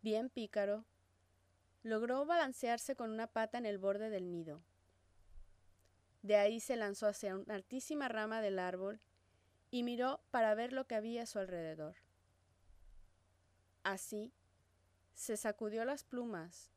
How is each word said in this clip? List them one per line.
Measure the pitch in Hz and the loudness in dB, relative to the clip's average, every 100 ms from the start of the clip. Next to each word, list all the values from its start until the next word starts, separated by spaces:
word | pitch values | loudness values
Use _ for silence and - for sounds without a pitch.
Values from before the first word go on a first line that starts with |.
bien | 220 214 254 | 2 2 0
pícaro, | - 214 - 202 208 226 _ _ _ _ _ _ _ _ _ | -4 -4 0 0 0 -4 _ _ _ _ _ _ _ _ _
logró | 226 220 240 254 294 | -2 0 2 2 4
balancearse | 339 285 254 240 233 - 269 | 4 4 0 0 0 0 -4
con | 233 | -2
una | 220 226 | -2 -2
pata | - 220 240 | 0 0 0
en | 233 | -2
el | 202 | 2
borde | 196 202 220 | 2 2 0
del | 202 180 | -2 -2
nido. | 175 160 151 - _ _ _ _ - - - - - - - _ _ _ _ | -4 -6 -10 -14 _ _ _ _ -20 -18 -16 -16 -20 -20 -20 _ _ _ _
De | 196 208 | 4 8
ahí | 202 226 | 8 4
se | - 247 | -2 0
lanzó | 208 202 214 | 0 2 0
hacia | 208 202 190 | 0 -2 -4
una | - 214 | -4 -6
altísima | - 254 - 302 269 | -4 -8 -4 -2 -2
rama | 220 214 226 | -2 -2 0
del | 214 190 | 0 0
árbol | 180 185 190 214 _ _ _ _ _ _ _ | -2 -2 -4 -6 _ _ _ _ _ _ _
y | 247 | -2
miró | 240 240 247 277 _ | -2 0 0 -2 _
para | 247 226 | 4 6
ver | 214 240 | 6 2
lo | 262 262 | -2 0
que | 226 | 0
había | 220 233 | 0 -4
a | 233 | -4
su | 214 | -4
alrededor. | 190 180 165 160 156 175 - _ _ _ _ _ - - - - - _ _ _ _ _ _ _ | -2 -2 -4 -4 -8 -10 -20 _ _ _ _ _ -20 -20 -20 -20 -20 _ _ _ _ _ _ _
Así, | - 190 - 214 226 _ _ _ _ _ _ _ _ | -2 -2 -4 -6 -8 _ _ _ _ _ _ _ _
se | - - 214 | -12 -4 -2
sacudió | 226 208 214 220 233 | -2 -2 -2 0 0
las | 285 | -2
plumas | - 247 240 196 165 - - | -4 -4 -4 -4 -8 -12 -20